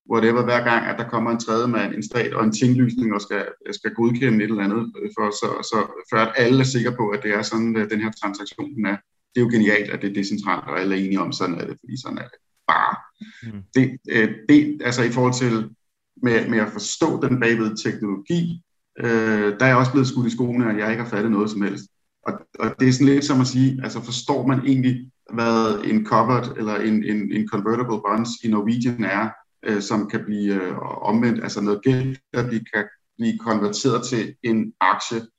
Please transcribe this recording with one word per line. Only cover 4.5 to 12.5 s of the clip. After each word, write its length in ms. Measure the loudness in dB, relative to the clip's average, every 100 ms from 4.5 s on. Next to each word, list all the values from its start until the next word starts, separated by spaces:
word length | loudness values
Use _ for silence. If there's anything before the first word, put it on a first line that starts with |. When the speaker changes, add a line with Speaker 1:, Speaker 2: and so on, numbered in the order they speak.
Speaker 1:
eller 140 | 0
andet, 280 | 0 -2 -4 -8
øh, 80 | -8 -4
for, 120 | -4
så, 180 | -2 -4 -4 -4
så, 340 | -2 -2 -8 -4
før 100 | 0 0
at 60 | 2
alle 240 | 4 4
er 40 |
sikre 280 | 4 0 -2
på, 160 | -2 -2
at 140 | -2
det 80 | -2
er 80 | -2
sådan, 340 | -2 -2 0 0
øh, 140 | -2
den 100 | -2
her 100 | -4 -6
transaktion, 520 | -8 -8 -12 -12 -10
den 120 | -4 -4
er. 100 | -4 _ _ _
Det 60 | 0
er 40 |
jo 60 | 2
genialt, 400 | 4 4 4 0
at 120 | -6
det 80 | -4
er 40 |
decentralt, 500 | -4 -4 -4 -2 -4
og 160 | -4 -4
alle 140 | -2
er 100 | 0
enige 160 | 0 -2
om, 120 | -2
sådan 220 | -4 -4
er 120 | -4 -8
det, 100 | -10
fordi 200 | -12 -12
sådan 160 | -10 -12
er 40 |
det 160 | -12 -20 _